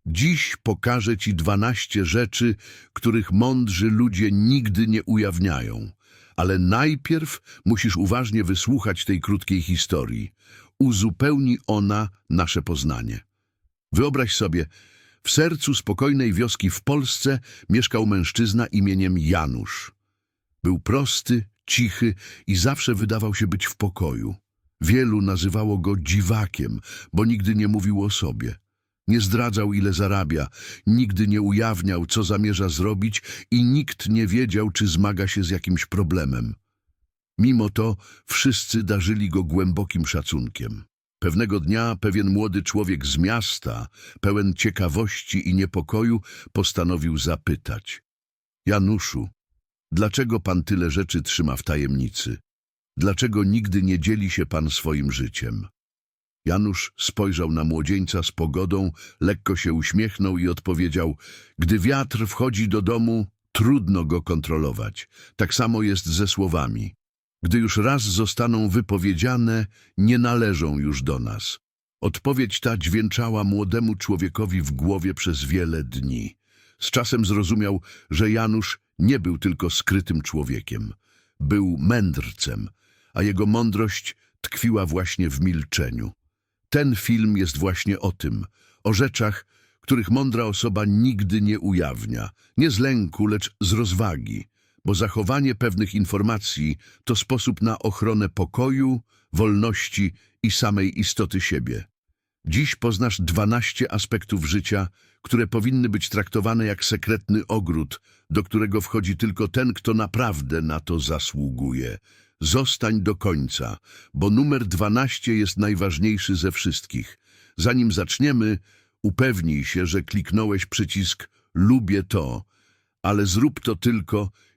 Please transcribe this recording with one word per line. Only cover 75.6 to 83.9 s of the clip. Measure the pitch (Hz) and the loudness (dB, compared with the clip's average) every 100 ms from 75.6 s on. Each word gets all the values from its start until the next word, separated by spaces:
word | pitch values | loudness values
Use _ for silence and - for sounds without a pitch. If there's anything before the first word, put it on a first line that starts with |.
| 85 82 | 0 -2
dni. | 65 62 65 60 55 - _ _ _ _ | -4 -6 -4 -4 -8 -12 _ _ _ _
Z | - | -4
czasem | - 120 123 101 | -2 0 0 2
zrozumiał, | 104 92 110 104 98 - - _ | 2 2 2 2 -2 -6 -18 _
że | 76 110 | 0 2
Janusz | 110 110 110 101 - _ - | 2 2 0 -2 -8 _ 0
nie | 95 135 | 2 4
był | 87 82 | 0 -2
tylko | 95 85 87 | -2 -2 -2
skrytym | - - 95 90 82 | -2 0 0 0 -4
człowiekiem. | 71 76 65 60 - 55 53 - _ _ _ - | -2 -4 -4 -6 -6 -8 -8 -12 _ _ _ -6
Był | 71 104 95 82 | 0 2 2 0
mędrcem, | 78 120 95 65 58 - - 52 52 - _ _ _ | 2 2 2 0 -6 -8 -8 -6 -10 -14 _ _ _
a | - | -2
jego | 104 95 104 | 0 2 2
mądrość | 113 117 101 110 | 2 2 0 -2